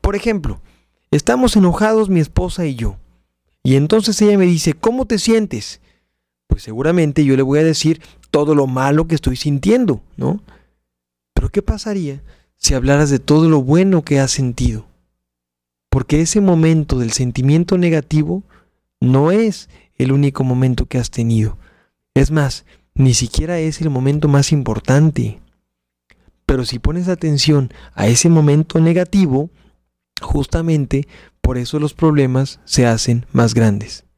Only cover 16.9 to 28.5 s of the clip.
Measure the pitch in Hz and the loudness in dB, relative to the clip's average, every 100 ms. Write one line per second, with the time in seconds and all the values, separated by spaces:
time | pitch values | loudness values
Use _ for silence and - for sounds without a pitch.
16.9 | 127 117 - 127 120 131 156 175 185 175 | -2 -2 -4 -4 -2 0 2 2 0 0
17.9 | 160 143 151 151 180 - _ _ _ _ | 0 -2 -2 -2 -4 -8 _ _ _ _
18.9 | _ 123 131 151 202 226 185 - - _ | _ 0 2 2 2 0 -4 -14 -20 _
19.9 | _ 131 135 143 139 131 127 131 123 - | _ -2 2 0 0 -2 0 0 0 -4
20.9 | 127 117 - 117 113 107 - - _ _ | -4 -6 -4 -2 0 0 -4 -16 _ _
21.9 | _ _ - 143 156 139 - _ _ _ | _ _ 0 2 0 -2 -6 _ _ _
22.9 | - 131 120 127 - 160 175 160 151 160 | 0 2 2 -2 -4 -4 -2 -4 -4 -4
23.9 | 135 131 147 151 143 139 151 123 110 - | -2 -2 0 2 2 2 0 -2 -6 0
24.9 | 135 156 143 113 101 - _ _ _ _ | 2 2 0 -6 -8 -18 _ _ _ _
25.9 | _ _ _ _ _ - 135 120 120 - | _ _ _ _ _ -4 -2 -2 -4 -4
26.9 | 165 180 180 160 147 143 147 127 - - | -2 -4 -2 -2 0 2 2 0 -8 -20
27.9 | - 101 120 170 165 151 | -4 0 2 4 4 4